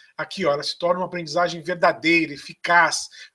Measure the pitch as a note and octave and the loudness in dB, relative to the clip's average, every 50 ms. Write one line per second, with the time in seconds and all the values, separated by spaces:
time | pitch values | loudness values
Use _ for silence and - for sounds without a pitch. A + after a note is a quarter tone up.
0 | - _ _ - D3+ - - G3+ F3+ D3 C#3+ D3 C#3+ - - - F3 F3 F3+ F#3 | -20 _ _ -10 -10 -8 -6 -2 0 0 0 0 -2 -6 -8 -2 0 0 0 0
1 | F#3 F3 F3+ F3 E3 D3+ D3 F3 F3 E3+ E3 E3+ D3 E3+ F3+ E3+ F#3 F3 D#3+ - | -2 -6 -6 -8 -8 -4 0 0 0 0 -2 -6 -6 -6 -2 2 2 2 2 2
2 | D#3+ D#3+ E3+ E3+ D#3+ C#3+ C#3+ C#3 - - D#3+ _ - - F3 E3+ E3 D3+ - - | 2 2 4 4 2 0 -6 -12 -14 -18 -18 _ -2 2 4 6 4 4 2 -4
3 | - - - - - - | -8 -10 -14 -20 -20 -20